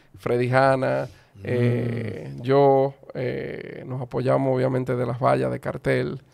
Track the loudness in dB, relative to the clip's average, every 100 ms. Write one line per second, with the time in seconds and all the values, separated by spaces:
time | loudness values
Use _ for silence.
0 | _ -8 -2 0 2 4 4 4 2 -2
1 | -4 -10 _ -14 -4 0 2 0 -2 -4
2 | -6 -8 -10 -8 2 4 6 6 2 -4
3 | -14 -8 -6 -6 -8 -10 -12 -14 -10 -10
4 | -6 -2 0 2 2 2 0 0 -2 -2
5 | -2 0 2 2 0 -4 -6 -6 -2 -2
6 | -2 -8 -14